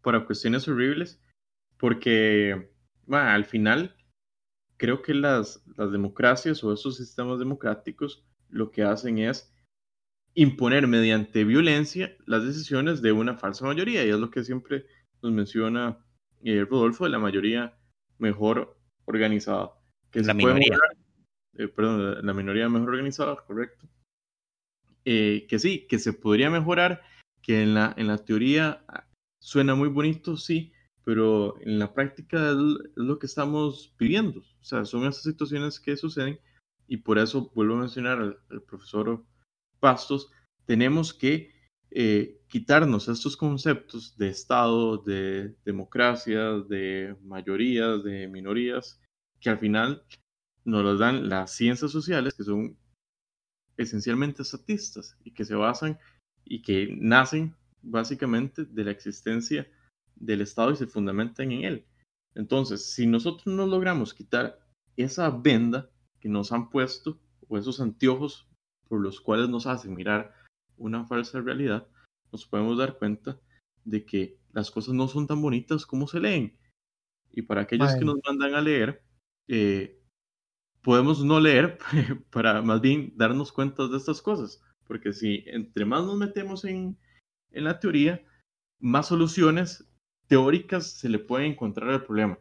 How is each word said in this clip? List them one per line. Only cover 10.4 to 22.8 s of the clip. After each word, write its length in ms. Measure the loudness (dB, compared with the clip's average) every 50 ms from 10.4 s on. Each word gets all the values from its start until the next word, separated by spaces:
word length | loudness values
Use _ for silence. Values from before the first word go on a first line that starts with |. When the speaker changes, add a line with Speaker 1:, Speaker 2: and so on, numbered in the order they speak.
| 6 6 6 2 2 4 4 6 6
Speaker 1:
mediante 580 | 6 6 6 6 6 4 2 0 0 0 2 4
violencia 720 | 6 6 6 6 6 4 2 2 -2 -2 -6 -6 -6 -8 _ _
las 180 | 0 0 0 0
decisiones 600 | 0 -6 -6 -6 -2 -2 0 0 0 0 2 4
de 100 | 4 4
una 240 | 4 2 0 -2
falsa 300 | -4 -6 -6 -6 -4 -4
mayoría, 380 | -4 -2 -2 -2 -2 0 0 2
y 40 | 2
es 80 | 2
lo 140 | 2 0 -2
que 140 | -4 -6 -6
siempre 420 | -4 -6 -8 -6 -6 -6 -6 -6 _ _ _ _ _ _ _
nos 120 | -4 -2 0
menciona, 680 | 0 -2 -2 -2 -2 0 0 0 -2 -2 -4 -6 -8 _ _ _ _ _ _ _ _ -4
eh, 220 | 0 2 2 2
Rodolfo, 400 | 2 2 2 2 2 2 0 -2
de 60 | -2
la 80 | -2 -2
mayoría 600 | -2 0 0 0 0 0 0 0 -4 -6 _ _ _ _ _ _ _ _ _ _
mejor 600 | -2 -2 0 2 2 2 2 0 -2 -6 -12 _ _ _ _ _ _
organizada. 680 | -4 0 2 2 2 2 0 -2 -2 -4 -4 -4 -6 -10 _ _ _ _ _ _ _
Que 100 | _ -2
Speaker 2:
La 120 | 2 2 2
Speaker 1:
se 80 | 4
puede 140 | 6 6 6
Speaker 2:
minoría. 160 | 6 6 4
Speaker 1:
burlar, 260 | 6 4 2 2 2 _ _ _ _ _ _ _ _ _ _ _ _ -8
eh, 100 | -8 -6
perdón, 460 | -2 0 0 2 2 0 0 -2 -4
la, 80 | -4 -4
la 100 | -4 -4
minoría 360 | -4 -4 -2 0 0 0 2
mejor 180 | 0 0